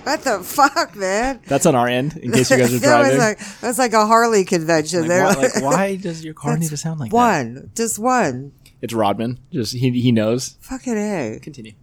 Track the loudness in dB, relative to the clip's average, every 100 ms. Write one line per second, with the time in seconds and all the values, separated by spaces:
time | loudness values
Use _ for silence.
0 | -4 -4 -2 -4 -4 2 2 2 -6 -4
1 | -2 0 -2 -4 -2 2 4 4 2 0
2 | -4 -6 -2 2 4 4 4 2 4 4
3 | 4 4 2 -2 -12 -8 -6 0 2 2
4 | 4 4 4 2 2 0 2 0 2 -2
5 | 0 2 2 2 2 0 0 0 0 -4
6 | -8 -10 -12 -10 -4 -2 -2 -4 -8 -6
7 | -2 2 2 2 -2 -10 -14 -6 -6 -2
8 | 0 0 0 -2 -10 _ -20 _ -6 0
9 | 0 0 -4 -6 -8 -6 -6 -2 0 2
10 | 2 2 2 0 -4 -14 -12 -10 -6 -4
11 | -4 -4 -6 -8 -16 -18 -20 -20